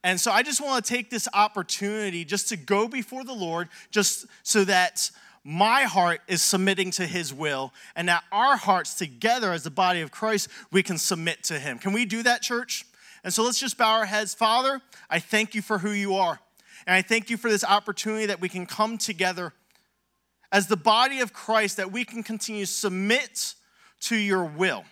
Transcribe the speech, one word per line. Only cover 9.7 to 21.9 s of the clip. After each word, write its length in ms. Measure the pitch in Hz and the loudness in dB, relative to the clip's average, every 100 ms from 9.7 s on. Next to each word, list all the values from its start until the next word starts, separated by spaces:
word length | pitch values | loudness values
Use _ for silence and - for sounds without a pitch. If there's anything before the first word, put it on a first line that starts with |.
body 300 | 139 180 180 | 0 2 2
of 100 | 151 | -4
Christ, 380 | - 220 208 - - - | -4 -2 -2 -4 -12 -2
we 100 | 185 | 0
can 140 | 190 170 | 0 -2
submit 460 | - 180 165 160 | -2 -2 -4 -4
to 140 | - 156 | -6 -6
him. 220 | 143 120 | -6 -6
Can 140 | 190 | -2
we 100 | 208 | 0
do 180 | 233 226 | 0 0
that, 200 | 240 240 | 0 0
church? 440 | - 240 240 - - _ - - | -2 -6 -6 -10 -10 _ -20 -14
And 100 | 180 | -4
so 100 | 175 | 0
let's 180 | 233 240 | 0 0
just 160 | 262 - | -4 2
bow 160 | 226 | 4
our 120 | 220 208 | 4 2
heads. 280 | 208 214 | -2 -2
Father, 480 | - 226 233 262 269 _ - - | 0 2 4 2 -2 _ -20 -4
I 100 | 170 | -4
thank 360 | - 214 214 214 | 0 0 0 -4
you 60 | |
for 160 | - 208 | -4 -2
who 140 | 196 | -2
you 240 | 202 202 190 | -2 -2 2
are. 220 | 180 156 _ _ _ - - | 0 -2 _ _ _ -12 2
And 80 | |
I 80 | 185 | 2
thank 280 | 185 226 220 | 4 0 0
you 80 | 233 | -4
for 120 | 233 | 0
this 140 | 208 | 0
opportunity 600 | - 202 208 202 220 214 214 | 4 2 2 -6 -4 -4 -4
that 160 | 180 | -4
we 80 | 180 | -4
can 160 | 190 175 | -6 -10
come 320 | - 214 226 | -2 -2 -2
together 560 | - 175 185 185 175 _ _ _ _ _ _ _ _ _ _ | -6 -2 -2 -2 -8 _ _ _ _ _ _ _ _ _ _
as 160 | 196 185 | 2 4
the 80 | 202 | 2
body 460 | 185 220 254 269 | 4 4 4 2
of 100 | 240 | -4
Christ, 460 | - - 220 208 - | -6 0 2 2 -2
that 160 | 190 | -4